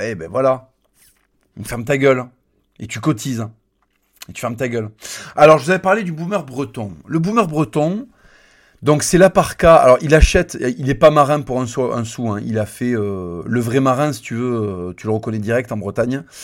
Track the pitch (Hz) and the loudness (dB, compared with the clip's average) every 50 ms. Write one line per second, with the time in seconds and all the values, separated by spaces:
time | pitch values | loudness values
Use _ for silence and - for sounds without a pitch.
0 | 101 117 107 82 80 82 101 131 135 131 131 123 - _ _ _ _ _ _ _ | -6 -6 -8 -8 -10 -6 -4 0 0 0 0 -2 -6 _ _ _ _ _ _ _
1 | _ _ _ _ _ _ _ _ _ _ _ 107 107 - 123 117 110 147 143 135 | _ _ _ _ _ _ _ _ _ _ _ -14 -12 -10 -8 -8 -4 -2 0 2
2 | 135 139 131 127 123 123 _ _ _ _ _ _ _ _ _ - 107 110 - 110 | 4 4 4 2 -2 -8 _ _ _ _ _ _ _ _ _ -16 -14 -12 -12 -4
3 | - 156 139 110 - 139 120 113 110 110 113 _ _ _ _ _ _ _ _ _ | -2 -2 -2 -2 -4 -6 -6 -6 -6 -8 -10 _ _ _ _ _ _ _ _ _
4 | _ _ _ _ - - - - 127 120 120 117 131 120 117 117 107 107 - _ | _ _ _ _ -20 -18 -12 -10 -8 -8 -6 -6 -6 -4 -4 -4 -6 -8 -12 _
5 | - - - - - - - 147 151 156 156 147 131 165 190 185 185 185 202 226 | -16 -16 -16 -16 -16 -8 4 6 8 8 8 6 4 0 -2 0 2 0 0 0
6 | 202 175 156 156 170 175 208 185 143 131 123 139 139 113 - 123 107 104 85 73 | -2 -6 -8 -8 -8 -6 -6 -6 -6 -8 -8 -8 -8 -8 -8 -10 -10 -10 -12 -16
7 | - 104 139 165 165 202 220 240 202 160 151 156 151 151 - 151 151 165 190 220 | -10 -6 -4 -2 -2 0 0 0 0 0 -2 -2 -4 -2 -2 -2 -2 -2 -2 -6
8 | 277 - _ _ _ _ _ _ _ _ _ _ _ _ _ _ - 143 151 147 | -8 -12 _ _ _ _ _ _ _ _ _ _ _ _ _ _ 0 0 2 2
9 | - - - 170 190 185 - 196 165 - - - 180 165 165 151 127 127 127 127 | 2 2 4 6 6 6 6 2 0 0 -2 2 6 6 8 8 8 6 6 4
10 | 165 139 156 156 - - - 180 175 - - 123 127 127 123 - 131 131 139 - | 4 4 6 6 6 6 6 2 0 0 -4 -4 -4 -4 -4 -4 -2 -4 2 4
11 | 170 151 151 151 139 135 151 147 123 - 123 127 127 110 - 135 127 117 113 120 | 4 6 6 6 4 2 0 -2 -2 -4 -4 -4 -6 -4 -4 -4 -4 -2 -2 -4
12 | 113 110 - - 120 110 101 104 - 117 107 110 104 - - - 123 123 120 110 | -6 -8 -8 -6 -6 -4 -4 -6 -6 -4 -4 -4 -4 -4 -6 -6 -4 -2 -2 -2
13 | 104 101 98 92 90 87 87 85 - - 117 123 113 117 117 135 135 131 127 131 | -2 -4 -4 -6 -8 -8 -10 -10 -6 -4 -2 -2 -2 0 0 2 2 2 0 0
14 | 151 151 131 113 - - 117 117 123 123 120 113 104 101 95 90 90 90 90 - | -2 -2 -4 -6 -10 -10 -8 -6 -4 -4 -4 -4 -4 -4 -6 -8 -8 -10 -10 -8
15 | - 110 110 110 - 117 110 107 101 110 117 127 120 - 120 107 90 101 98 - | -6 -4 -4 -4 -4 -6 -6 -6 -4 -2 -2 -2 -2 -4 -8 -8 -8 -6 -4 -2
16 | 120 123 131 139 - - - - | -2 -2 -4 -6 -8 -14 -18 -20